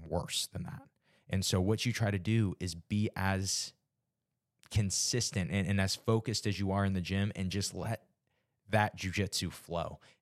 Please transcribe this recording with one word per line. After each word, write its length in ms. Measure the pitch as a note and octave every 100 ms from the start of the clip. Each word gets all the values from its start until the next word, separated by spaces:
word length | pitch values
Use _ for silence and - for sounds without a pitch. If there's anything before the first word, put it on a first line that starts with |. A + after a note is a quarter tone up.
| E2
worse 400 | E2+ - - -
than 160 | -
that. 200 | F2 - C#4 _ _ _ -
And 160 | G2
so 160 | - F#2+
what 240 | F#2 A2 B2
you 60 |
try 200 | - G#2+
to 80 | G2+
do 340 | F2 A2+ G2+ -
is 160 | F2+ E2
be 340 | - G#2 G#2+ -
as 560 | F#2+ F#2+ G2 - - _ _ _ _ _ _ _ _ _ -
consistent 800 | A2 G2+ - - A#2+ - G2+ F2+
and, 160 | G2 F#2+
and 140 | G2
as 160 | F#2+ -
focused 500 | - A2+ A2 G#2+ G#2+
as 140 | F#2
you 100 | G2
are 140 | G2
in 80 | G2
the 80 | F#2+
gym 320 | E2+ G2 G#2
and 160 | - F#2
just 240 | G2 G2
let 320 | F#2+ E2 - _ _ _ _ _ _ -
that 260 | G#2+ G#2
jiu-jitsu 560 | F2+ F#2 F#2+ F#2+ - F2+
flow. 480 | - - E2+ E2 - - _